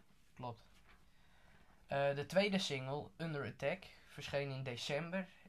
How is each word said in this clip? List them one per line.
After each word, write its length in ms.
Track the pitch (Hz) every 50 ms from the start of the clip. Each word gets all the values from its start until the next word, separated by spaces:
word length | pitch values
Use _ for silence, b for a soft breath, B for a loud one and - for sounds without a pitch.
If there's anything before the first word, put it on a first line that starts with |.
| - - - - - - -
klopt. 300 | - 127 120 113 - - - - - - - - b b b b b b b b b b b b b b b b b b
Eh, 280 | - 143 139 143 143 139
de 120 | 143 143
tweede 320 | - 160 190 202 202 196 190
single, 500 | - - 143 131 131 131 143 147 - - -
Under 300 | - 165 165 151 143 127
Attack, 380 | 127 - - 139 143 180 190 - - - - -
verscheen 440 | - - 147 - - 147 139 143 139
in 120 | 131 135
december 680 | 131 127 120 113 - - 143 147 170 170 180 190 180 - - - -